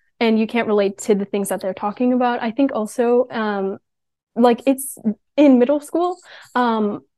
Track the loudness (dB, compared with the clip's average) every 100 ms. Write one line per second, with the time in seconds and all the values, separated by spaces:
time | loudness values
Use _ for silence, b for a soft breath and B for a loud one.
0 | _ -4 0 0 0 -2 0 0 0 -2
1 | -2 -2 -2 -4 -4 -6 -6 -6 -6 -2
2 | 0 2 0 -2 -4 0 -2 -2 -6 -2
3 | 0 2 0 -2 -4 -2 -4 -8 _ _
4 | _ _ _ 2 2 2 0 -2 -4 -8
5 | -6 -6 _ 4 6 6 4 0 -2 -4
6 | -2 -4 b b b -2 0 0 -2 -6
7 | -14